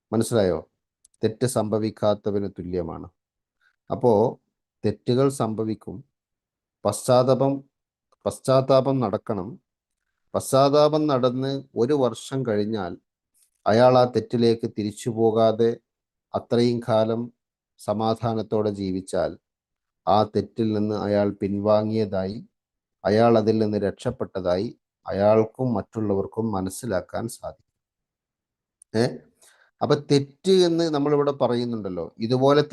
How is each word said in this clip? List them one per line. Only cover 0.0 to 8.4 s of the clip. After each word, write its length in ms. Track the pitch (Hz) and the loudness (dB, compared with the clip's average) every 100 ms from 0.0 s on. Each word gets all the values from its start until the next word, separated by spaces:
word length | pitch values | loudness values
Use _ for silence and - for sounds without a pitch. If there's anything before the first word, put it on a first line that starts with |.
| - | -4
മനസ്സിലായോ? 580 | 110 107 117 95 80 - _ _ _ _ _ | -2 0 2 2 0 -6 _ _ _ _ _
തെറ്റ് 220 | 110 - 127 | -4 -2 -2
സംഭവിക്കാത്തവന് 1040 | 117 107 110 110 - 107 104 107 101 98 98 | -2 -2 -2 -4 -2 -2 -2 -2 -4 -6 -10
തുല്യമാണ്. 500 | 87 90 82 80 85 _ _ _ _ _ _ _ - | -8 -6 -6 -10 -16 _ _ _ _ _ _ _ -10
അപ്പോ 500 | - 123 104 120 - _ _ _ _ 107 | 0 2 4 2 -2 _ _ _ _ -6
തെറ്റുകൾ 420 | 104 - 123 139 | -4 -2 0 0
സംഭവിക്കും, 760 | 135 113 107 110 107 - 92 - _ _ _ _ _ _ _ | 0 -4 -4 -6 -6 -10 -16 -18 _ _ _ _ _ _ _
പശ്ചാത്താപം, 800 | 101 101 - 123 127 127 139 139 - _ _ _ _ _ 101 | -4 -2 2 4 4 2 2 -2 -8 _ _ _ _ _ -8
പശ്ചാത്താപം 760 | - | -6